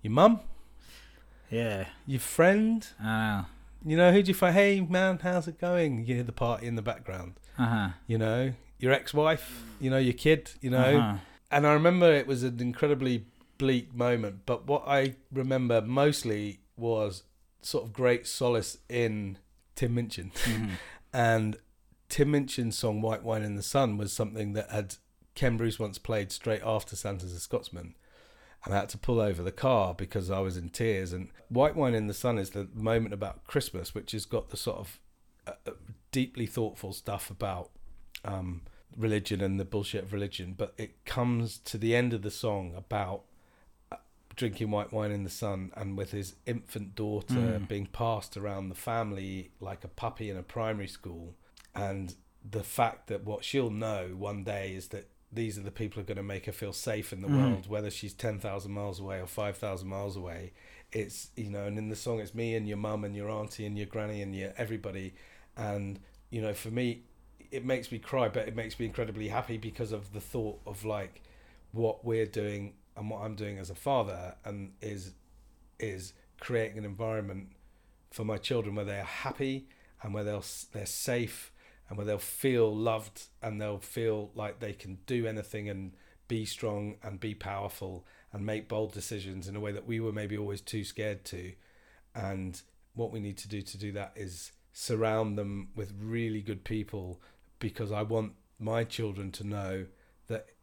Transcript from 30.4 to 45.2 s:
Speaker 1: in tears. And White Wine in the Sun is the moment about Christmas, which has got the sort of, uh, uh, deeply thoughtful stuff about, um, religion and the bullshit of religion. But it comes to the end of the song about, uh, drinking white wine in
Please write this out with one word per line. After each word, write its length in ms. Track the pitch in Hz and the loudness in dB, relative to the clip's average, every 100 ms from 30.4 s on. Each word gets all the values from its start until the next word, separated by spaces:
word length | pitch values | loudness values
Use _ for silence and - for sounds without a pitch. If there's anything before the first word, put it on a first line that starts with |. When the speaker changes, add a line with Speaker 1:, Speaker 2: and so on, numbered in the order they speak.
| 95 90 | 0 -2
Speaker 1:
in 140 | 85 | -6
tears. 420 | - 113 98 92 | 0 2 2 0
And 180 | 90 92 - - | -6 -8 -14 -2
White 280 | 117 147 160 | 4 4 4
Wine 200 | 135 117 | 2 2
in 100 | 104 | 0
the 80 | |
Sun 240 | 101 123 113 | 0 0 0
is 140 | 95 | -2
the 160 | 101 98 113 | -4 -8 -2
moment 400 | 110 113 113 101 | 2 4 2 -2
about 280 | 98 - - | -6 -8 -2
Christmas, 480 | 147 - 92 85 107 | -2 -2 -6 -6 -8
which 160 | - | -6
has 140 | 107 - | -8 -2
got 260 | 117 - | -4 -2
the 60 | - | -6
sort 200 | - 87 | -4 -6
of, 220 | 98 - - _ _ _ - | -10 -14 -20 _ _ _ -14
uh, 60 | 85 - | -10 -12
uh, 60 | - - 107 _ | -12 -16 -18 _
deeply 340 | 135 127 - 113 | -2 -2 -2 -4
thoughtful 480 | - 110 - 98 | -2 -4 -4 -10
stuff 380 | 92 - 101 - | -8 -6 -6 -6
about, 400 | 95 104 90 90 - - - - - | -6 -4 -4 -8 -14 -16 -16 -16 -10
um, 380 | - 95 92 87 - - _ - | -6 -4 -4 -6 -10 -20 _ -2
religion 460 | 110 104 95 98 | 2 2 0 0
and 180 | 98 98 | 2 0
the 60 | 92 | 0
bullshit 380 | 104 101 107 | -2 -2 -4
of 100 | 95 | -4
religion. 400 | 101 101 - 90 92 | -4 -4 -6 -10 -6
But 200 | - - | -6 -6
it 260 | 113 - - | -12 -12 -6
comes 520 | - 123 120 117 - | 0 2 2 0 -4
to 220 | - 110 | -8 0
the 160 | 113 117 | 4 4
end 180 | 123 | 4
of 80 | 113 | 0
the 80 | 101 | -4
song 460 | - 117 101 90 90 | -4 -2 -2 -4 -10
about, 480 | - 107 95 101 - - _ _ - - _ | -4 -2 -2 -6 -10 -20 _ _ -20 -20 _
uh, 40 | - _ _ _ - | -16 _ _ _ -4
drinking 360 | 120 98 110 | -4 -2 -2
white 200 | 104 104 | 0 -2
wine 180 | 110 104 | -2 -2
in 120 | 101 | -2